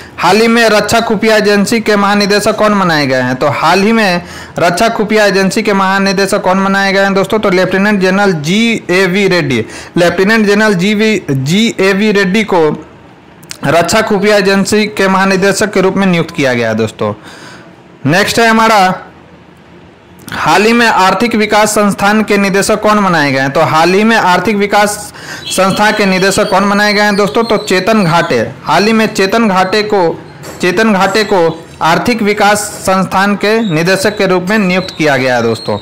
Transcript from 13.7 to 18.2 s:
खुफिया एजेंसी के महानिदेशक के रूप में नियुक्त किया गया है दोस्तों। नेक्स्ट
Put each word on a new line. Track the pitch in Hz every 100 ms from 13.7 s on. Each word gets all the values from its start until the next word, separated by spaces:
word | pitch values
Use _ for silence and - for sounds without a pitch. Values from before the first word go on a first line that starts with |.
| 160 170 220
खुफिया | 208 202 202 208
एजेंसी | 190 196 190 214 208
के | - 196
महानिदेशक | 190 190 190 196 190 208
के | 202
रूप | 185
में | 190 196
नियुक्त | 170 160 -
किया | 135
गया | 120 117
है | 110
दोस्तों। | 110 - 107 104 - - - - - - - - 123
नेक्स्ट | 175